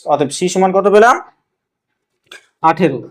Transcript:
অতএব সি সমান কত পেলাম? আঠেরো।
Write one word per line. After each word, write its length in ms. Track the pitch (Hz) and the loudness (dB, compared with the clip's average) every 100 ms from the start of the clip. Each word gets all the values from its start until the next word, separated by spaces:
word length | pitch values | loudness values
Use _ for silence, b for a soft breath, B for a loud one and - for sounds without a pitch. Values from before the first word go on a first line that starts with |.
| - | -4
অতএব 240 | 143 143 | -2 -4
সি 160 | - 180 | -4 -4
সমান 220 | 185 190 | -2 0
কত 140 | 190 196 | 0 2
পেলাম? 280 | 202 233 - - _ _ _ _ _ _ _ _ _ _ B B _ | 4 4 2 -6 _ _ _ _ _ _ _ _ _ _ B B _
আঠেরো। 380 | 160 165 170 127 - | -2 0 -2 -4 -14